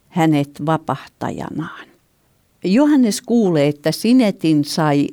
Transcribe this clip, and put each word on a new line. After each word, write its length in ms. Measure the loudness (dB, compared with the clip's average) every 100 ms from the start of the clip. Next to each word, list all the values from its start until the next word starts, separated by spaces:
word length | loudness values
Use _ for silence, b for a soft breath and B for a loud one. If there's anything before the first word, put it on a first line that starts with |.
| _
hänet 420 | -2 2 2 -2 -6 -4
vapahtajanaan. 1200 | -4 -4 -10 -12 -12 -10 -10 -10 -10 -12 -14 -20 _ _ _ _ _ _ _
Johannes 560 | 0 2 4 4 2 0
kuulee, 480 | -2 0 2 2 0
että 240 | 0 -4
sinetin 720 | -2 2 2 2 0 0 0
sai 440 | 0 -2 0 0 -2